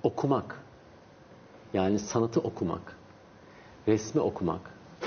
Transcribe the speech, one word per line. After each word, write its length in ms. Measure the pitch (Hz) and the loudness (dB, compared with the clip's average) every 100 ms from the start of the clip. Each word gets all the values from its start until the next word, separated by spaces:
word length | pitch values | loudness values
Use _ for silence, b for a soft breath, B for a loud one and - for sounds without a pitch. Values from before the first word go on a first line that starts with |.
okumak, 560 | 127 - 139 135 90 - - - - - - - - - - - - | 0 0 0 0 -2 -12 -16 -20 -20 -20 -20 -20 -20 -20 -20 -20 -4
yani 260 | 101 95 104 | 0 2 2
sanatı 400 | 104 120 113 - | 2 2 2 2
okumak, 560 | 113 - 92 85 - - - - - - B B B B - | -2 -2 -2 -2 -8 -18 -20 -20 -20 -20 B B B B 2
resmi 340 | 107 - 151 | 2 2 0
okumak, 400 | 107 - 90 82 - - - - | 0 0 -2 -2 -8 -20 -20 -4